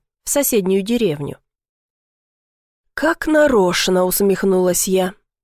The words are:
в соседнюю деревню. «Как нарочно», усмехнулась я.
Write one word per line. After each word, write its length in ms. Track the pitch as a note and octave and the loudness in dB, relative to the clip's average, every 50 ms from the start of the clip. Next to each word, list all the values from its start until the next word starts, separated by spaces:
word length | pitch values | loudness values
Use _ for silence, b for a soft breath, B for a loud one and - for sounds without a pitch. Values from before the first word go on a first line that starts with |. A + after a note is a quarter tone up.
| _ _ _ _ _ | _ _ _ _ _
в 60 | - | -4
соседнюю 520 | - C#4+ C#4 - B3+ G#3+ F#3 F#3 F#3+ G3 | -2 -2 0 0 0 0 0 0 0 -2
деревню. 560 | F#3+ G3+ A#3+ A#3+ A3+ F3+ D3 D3 C#3+ - - - _ _ _ _ _ _ _ _ _ _ _ _ _ _ _ _ _ _ _ _ _ _ _ _ _ _ _ _ _ _ _ | 0 -2 -2 0 0 -2 -2 -4 -8 -10 -12 -14 _ _ _ _ _ _ _ _ _ _ _ _ _ _ _ _ _ _ _ _ _ _ _ _ _ _ _ _ _ _ _
«Как 340 | - - D#4 E4+ - - E4 | -4 -2 -2 -2 -2 -2 0
нарочно», 800 | D#4 D4+ D4+ D4 C4 G#3+ F#3 F3+ F3+ - - A3 F#3+ F#3 F3+ | 2 4 4 4 4 2 2 2 0 -2 -2 0 0 0 0
усмехнулась 800 | F#3 F3+ - G3+ G3 F#3+ - - G3 F#3 F#3 F3+ F3+ F3 - - G3+ | 0 0 0 0 0 0 0 0 0 0 2 2 0 0 -2 -2 0
я. 260 | F#3 F#3 F#3 F3+ - _ _ _ _ _ | 0 0 0 -2 -6 _ _ _ _ _